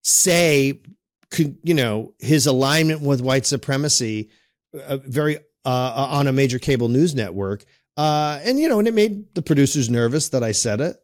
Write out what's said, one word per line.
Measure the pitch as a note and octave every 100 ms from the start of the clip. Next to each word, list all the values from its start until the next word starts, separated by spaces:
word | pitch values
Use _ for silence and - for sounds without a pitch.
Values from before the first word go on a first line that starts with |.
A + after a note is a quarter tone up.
say, | - - F#3 E3+ E3+ C#3+ C3+ C#3+ - - _ _ _
con-, | - D3 -
you | E3
know, | D#3+ A#2+ G#2+ A2 _
his | A#2 D3+ B2
alignment | C3 C3+ D#3 D#3+ D#3
with | C#3+ C3+
white | B2+ C3+ B2+
supremacy, | C#3 - C3+ D3 - A#2 G#2+ G#2+ _ _ _ _ D3+ C3+
uh, | C#3
very, | C3+ B2+ D3+ D3 _ _ C3+
uh, | B2+ B2+ A#2 C3+
on | C#3+ C#3+
a |
major | C3 C3+ B2
cable | - B2+ A#2
news | B2 F3 C3+
network. | G2+ F#2 G2 G#2 _ _ _ -
Uh, | D3+ D3+ D3+ C#3+
and, | F3+ C4
you | D#4+
know, | A3
and | A3
it |
made | A3+ G#3+ G3+ - -
the |
producers | - C#3+ C#3 D3+ A#2
nervous | A#2+ A#2 D3 -
that | C3
I | A2+
said | G#2 A#2 G#2+
it. | D#3 -